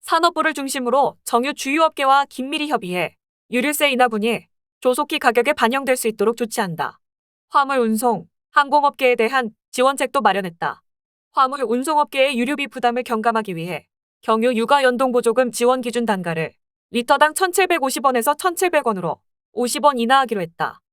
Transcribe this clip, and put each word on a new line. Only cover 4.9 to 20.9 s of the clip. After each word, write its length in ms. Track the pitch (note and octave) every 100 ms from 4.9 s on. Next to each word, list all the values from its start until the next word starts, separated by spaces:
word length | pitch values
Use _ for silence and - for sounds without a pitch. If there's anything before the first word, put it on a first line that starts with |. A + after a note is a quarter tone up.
| B3+ D4 D#4
가격에 360 | C4 A#3 A#3+
반영될 420 | D4 A#3 C4+ C#4 B3+
수 140 | A#3
있도록 260 | A3 G#3 A#3
조치한다. 640 | A#3 - G3 D#3+ C#3 - _ _ _ _ _
화물 320 | D4+ C4+ C4+
운송, 480 | A3+ A3 B3 G3+ E3+ _ _
항공업계에 640 | - C#4+ D4 C#4+ C4+ C4 A#3+
대한 360 | A3+ C4+ A#3 _ _
지원책도 480 | - B3+ C4+ C4 C#4
마련했다. 640 | G#3+ F#3+ F#3+ E3 D3+ - _ _ _ _ _
화물 320 | - C4 C#4
운송업계의 760 | A#3+ A#3+ C4+ D4+ D4 C#4 C4+ B3+
유류비 300 | B3+ C#4+ C#4+
부담을 360 | C4 A#3+ A#3+
경감하기 520 | A#3+ A3 A3+ A3+ G#3+ E3+
위해 320 | E3 D#3 _ _ _ _
경유 320 | - A3 A#3 A3+
유가 280 | A3+ C#4+
연동 280 | C4 B3 C4
보조금 400 | B3 A#3 A3+ B3+
지원 280 | - A#3+ C4
기준 240 | B3 A#3 A#3
단가를 480 | G3 F3 D#3+ D#3 _ _ _ _
리터당 420 | A#3 A#3+ C#4 D4+
천칠백오십 720 | D4+ F#4 F4 F#4 E4+ C4 C#4 C4+
원에서 300 | B3 A3+ D4
천칠백 500 | F#4 E4+ F#4 E4 C4
원으로 360 | G3 E3 C#3+ _ _ _
오십 300 | G3+ B3 C#4
원 140 | C#4 C4
인하하기로 440 | A#3 C4+ C4 G#3+
했다. 380 | E3+ _ C#3+ - _